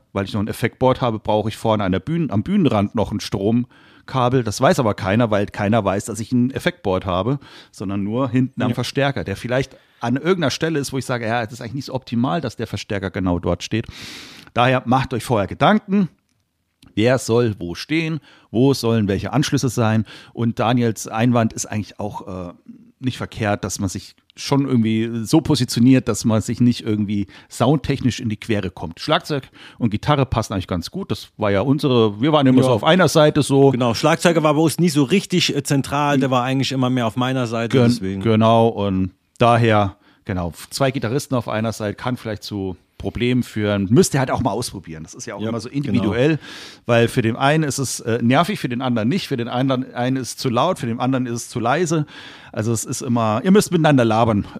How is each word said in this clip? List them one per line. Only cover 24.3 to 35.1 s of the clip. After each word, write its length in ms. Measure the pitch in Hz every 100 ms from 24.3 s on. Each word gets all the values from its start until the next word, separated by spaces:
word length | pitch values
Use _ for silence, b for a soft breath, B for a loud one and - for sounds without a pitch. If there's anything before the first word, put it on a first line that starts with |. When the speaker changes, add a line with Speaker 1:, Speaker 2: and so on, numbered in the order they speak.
Speaker 1:
schon 320 | - - 139 135
irgendwie 420 | 123 110 110 117 117
so 160 | 104 160
positioniert, 680 | - 127 123 120 127 131 -
dass 160 | 101
man 160 | 117 110
sich 200 | 113 113
nicht 240 | 123 117
irgendwie 440 | 113 107 101 101 101 B B
soundtechnisch 720 | - 123 156 - 135 131 -
in 100 | 117
die 80 | 107
Quere 340 | - 104 92
kommt. 280 | - 82 -
Schlagzeug 500 | - 170 - 143 - B B B
und 120 | 120
Gitarre 360 | 101 - 147 127
passen 260 | 117 -
eigentlich 120 | 98 -
ganz 240 | 90 -
gut. 200 | 185 190
Das 160 | 107 - -
war 160 | 104
ja 80 | 98
unsere, 600 | 131 147 143 123 110 101
wir 120 | 147
waren 140 | 151 135
immer 100 | 127
Speaker 2:
Ja. 20 |
Speaker 1:
so 60 | 131
auf 120 | 110
einer 220 | 156 185 160
Seite 340 | 160 151 151
so. 280 | 135 139 139
Speaker 2:
Genau, 240 | 123 120
Schlagzeuger 480 | 110 151 165 175 160
war 120 | 151
bei 60 | 147
uns 180 | 160 -
nie 80 | 175
so 160 | 143
richtig, 500 | 127